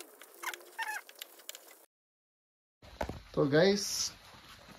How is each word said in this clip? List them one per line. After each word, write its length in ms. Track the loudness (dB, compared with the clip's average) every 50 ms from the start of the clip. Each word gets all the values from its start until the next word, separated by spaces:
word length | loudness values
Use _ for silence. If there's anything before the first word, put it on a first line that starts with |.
| -12 -14 -16 -20 -20 -20 -16 -10 -8 -8 -8 -8 -12 -14 -8 -6 -4 -4 -4 -6 -8 -10 -16 -16 -16 -16 -16 -16 -14 -12 -12 -12 -14 -18 -20 -20 -20 _ _ _ _ _ _ _ _ _ _ _ _ _ _ _ _ _ _ _ -20 -20 -4 -4 -2 -2 -2 -8 -10 -4 2
तो 120 | 2 4 6
गाइस, 640 | 8 8 10 8 8 4 2 0 0 0 0 0 -2 -8 -18 -20 -20 -20 -18 -18 -18 -18 -18 -18 -10